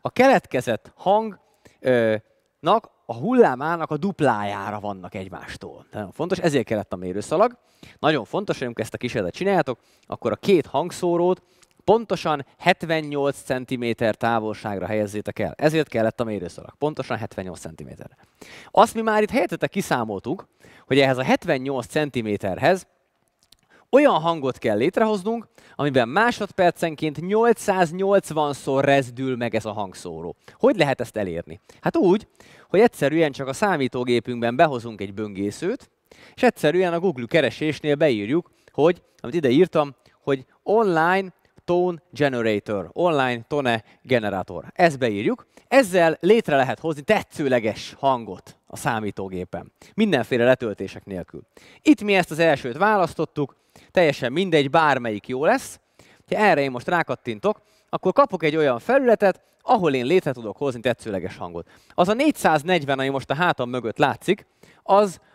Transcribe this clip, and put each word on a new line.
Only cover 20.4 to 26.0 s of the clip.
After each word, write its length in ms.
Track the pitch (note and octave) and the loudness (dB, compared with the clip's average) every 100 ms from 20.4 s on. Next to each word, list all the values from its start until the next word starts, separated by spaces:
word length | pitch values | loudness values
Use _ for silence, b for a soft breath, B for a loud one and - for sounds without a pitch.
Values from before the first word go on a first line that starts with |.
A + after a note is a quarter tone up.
| - _ b b b | -10 _ b b b
hogy 120 | C3+ | 2
ehhez 200 | C3 B2+ | 4 2
a 40 | |
hetvennyolc 640 | B2+ C4 F3 C#3 C3 C3+ A#2 | 0 0 0 -4 -4 -8 -4
centiméterhez 1000 | D#3 D3+ B2+ A2 G2+ G2+ F2 D3 F#3 - _ _ _ _ _ _ _ _ b b | -4 -2 -4 -4 -4 -4 0 2 0 -2 _ _ _ _ _ _ _ _ b b
olyan 300 | C4+ D4+ F3 | 4 6 4
hangot 380 | E3 E3 C3+ B2 | 0 -2 -2 -4
kell 180 | A#2+ G#2 | -2 0
létrehoznunk, 720 | C#3 G#3 A3 G#3+ F#3 A#3 - _ b b | 0 2 0 0 -4 -6 -8 _ b b
amiben 320 | D3 C3 | 0 2